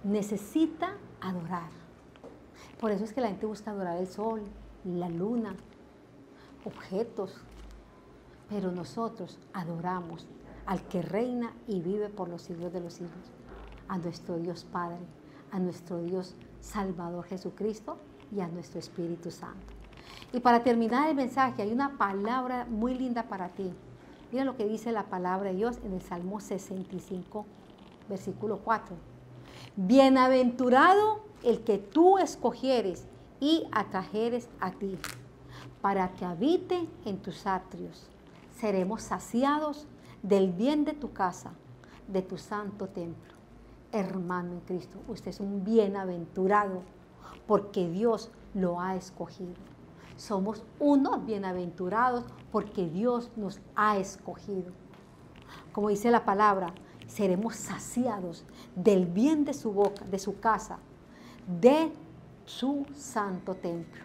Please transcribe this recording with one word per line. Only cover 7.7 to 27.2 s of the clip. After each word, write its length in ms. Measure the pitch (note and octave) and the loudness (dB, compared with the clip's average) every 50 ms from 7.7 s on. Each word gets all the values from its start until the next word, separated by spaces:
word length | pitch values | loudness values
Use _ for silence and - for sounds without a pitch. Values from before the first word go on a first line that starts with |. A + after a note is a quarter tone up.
| - - - - - - - - - - - - - - - - | -18 -20 -20 -20 -20 -20 -20 -20 -20 -20 -20 -20 -20 -20 -14 -8
pero 240 | G#3 G3+ F#3 F#3 | -6 -4 -4 -4
nosotros 680 | F3+ F3+ E3+ - - A#3 A#3 A3+ A3+ - F3+ E3 - - - - - | -4 -4 -8 -8 -6 -6 -6 -6 -6 -8 -12 -12 -14 -18 -20 -14 -12
adoramos 760 | G3 F3 D#3+ E3+ E3 E3+ F3+ F#3 F#3 F3+ E3 E3 E3 - - - - - - - - - - | -10 -8 -8 -8 -6 -4 -4 -4 -4 -6 -8 -12 -14 -14 -18 -20 -20 -20 -18 -18 -14 -6 -4
al 160 | G3 E3 - | -4 -4 -4
que 180 | - - F3+ | -4 -4 -4
reina 540 | E3 D#3 E3+ G3+ A#3 B3+ B3 B3 A#3+ A3+ - - - | -4 -2 0 0 0 0 -2 -4 -4 -6 -8 -12 -8
y 160 | - G#3+ F#3 | -4 -4 -2
vive 280 | D#3+ F3 G3 G#3 G#3 G#3 | -2 -2 -2 -2 -2 -4
por 200 | G#3 G3+ F#3 F3 | -4 -8 -8 -8
los 140 | F3 E3+ - | -8 -12 -10
siglos 280 | - F3+ E3 E3+ F3+ | -10 -10 -8 -8 -6
de 100 | F3 F#3 | -6 -6
los 120 | F3 E3+ E3 | -8 -8 -10
siglos, 380 | - E3+ E3+ - F3+ - - - - - - - - - - - - - - | -10 -12 -12 -12 -16 -18 -18 -20 -20 -20 -18 -16 -16 -16 -16 -16 -18 -10 -6
a 100 | G3 F#3 | -6 -4
nuestro 400 | E3 F3 E3 - - - F3+ E3 | -4 -6 -8 -8 -8 -6 -6 -4
Dios 280 | E3+ F3 E3+ E3+ - | -4 -4 -6 -8 -12
Padre, 340 | - - F3+ F3 F3 E3+ F3 F3+ F3 - - - - - - - - | -8 -6 -4 -4 -4 -6 -10 -12 -14 -16 -20 -20 -20 -20 -20 -18 -8
a 80 | - F#3+ | -2 -2
nuestro 460 | F#3 F3+ E3 - - - F#3 E3+ E3+ | 0 0 -2 -6 -10 -8 -6 -4 -4
Dios 320 | E3+ F3+ F#3 F#3 F#3 - - - - - - | -2 -2 -4 -4 -6 -12 -18 -20 -20 -18 -18
Salvador 680 | - - - G#3+ G3 F#3+ F#3 E3 F3 E3+ F3 F3 E3+ | -16 -8 -4 -4 -2 -2 -4 -6 -6 -6 -6 -8 -8
Jesucristo 720 | - G3 F3+ - F#3 F3 - G3+ G#3+ G#3+ G#3+ - - D#4+ F4 - - - - - - | -8 -10 -8 -8 -8 -6 -4 -4 -4 -4 -4 -8 -10 -12 -12 -12 -20 -20 -20 -16 -8
y 100 | G#3+ G3+ | -6 -4
a 60 | F3+ E3+ | -4 -4
nuestro 320 | E3 F3 E3+ - - E3+ | -6 -8 -10 -10 -10 -10
Espíritu 520 | D#3 - - - E3+ E3+ E3+ E3+ - E3+ | -10 -10 -8 -6 -4 -4 -4 -6 -6 -10
Santo. 420 | D#3+ - - - - G3 - - - - - - - - - - - - - - | -10 -10 -14 -14 -14 -14 -16 -16 -16 -18 -18 -18 -20 -20 -20 -18 -18 -18 -16 -6
Y 80 | - B3 | -4 2
para 220 | A#3+ B3 A#3+ A#3 | 6 8 8 8
terminar 480 | A#3+ C4 A#3+ A#3 A3+ A3 A#3 B3 D4 D#4 | 8 6 4 4 4 4 4 4 4 4
el 60 | D#4+ | 2
mensaje, 480 | C#4 C4+ A#3+ - C#4 C4 B3+ A#3+ - G#3 | 2 0 0 2 2 2 2 2 -2 -2
hay 80 | G#3 | -2
una 260 | A3+ B3 C#4 C#4 C#4 - | 0 0 0 0 0 0
palabra 680 | A3 G3+ G3 G3 G3+ A3 A#3+ C4 B3+ B3+ B3+ B3 A#3+ A#3+ | 0 0 0 0 -2 0 0 -2 -2 -2 -4 -4 -4 -4
muy 240 | A#3 G#3 A3 B3 B3+ | -2 0 0 0 0
linda 300 | B3+ C4 B3+ A#3+ A#3 A3+ | 0 -2 -2 -2 -2 -4
para 260 | A3+ G#3 F#3+ F#3 F3 | -6 -6 -6 -6 -8
ti. 240 | - - G3 F#3 F3 - - - - - - - - - - - | -6 -6 -6 -6 -6 -8 -14 -20 -20 -20 -20 -20 -20 -20 -16 -6
Mira 140 | - B3 C4+ | -2 0 0
lo 100 | C4+ B3 | 0 0
que 120 | B3+ G#3+ G#3 | 0 -2 -2
dice 240 | A3 G#3+ A3 A#3 | -2 -2 -2 -2
la 160 | A#3 G#3+ G3 - | -2 -2 -2 -4
palabra 420 | - F#3 F3+ F3+ F#3 F#3+ G3+ G3 | -4 -2 0 0 0 0 0 -2
de 60 | F#3 | -2
Dios 240 | F#3 G#3+ A#3+ A#3+ - - | 0 0 -2 -2 -4 -8
en 80 | G#3+ | -6
el 120 | F#3 F#3 - | -6 -6 -6
Salmo 360 | - F#3+ F3 E3+ F#3 G3+ G#3+ | -8 -8 -6 -6 -6 -6 -8
sesenta 560 | G3 - G#3 F#3 - - G3 F#3+ F#3 - - | -6 -6 -6 -8 -6 -8 -8 -8 -8 -8 -10
y 40 | F3+ | -10
cinco, 480 | - - - F3+ | -8 -8 -8 -8